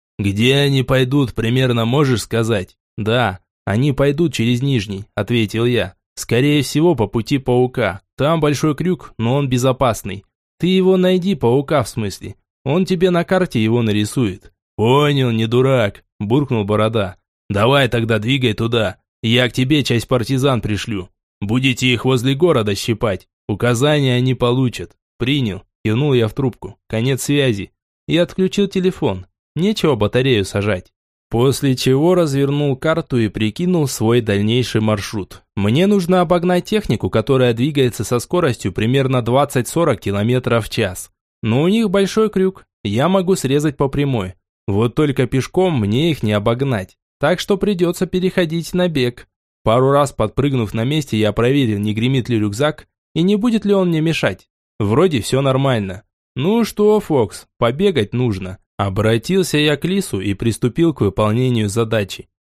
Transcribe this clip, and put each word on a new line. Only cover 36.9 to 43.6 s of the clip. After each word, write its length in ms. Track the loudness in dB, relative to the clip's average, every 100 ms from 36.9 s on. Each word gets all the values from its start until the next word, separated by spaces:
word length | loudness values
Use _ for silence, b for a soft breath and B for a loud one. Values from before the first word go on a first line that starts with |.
| -2 0
которая 440 | -2 0 2 2
двигается 500 | 2 0 2 0 0
со 160 | -4 -4
скоростью 540 | -2 0 0 -2 -4
примерно 480 | -2 0 0 2 0
двадцать-сорок 800 | 2 2 2 -2 -2 0 0 0
километров 640 | -2 -2 0 0 0 -2 -2
в 40 |
час. 400 | -4 -4 -4 -16 _ _ _
Но 200 | -2 0
у 80 | 2
них 200 | 2 0
большой 400 | 0 0 2 0
крюк, 360 | 2 0 -2 _ _
я 240 | -4 0 2
могу 300 | 2 2 0
срезать 400 | 2 0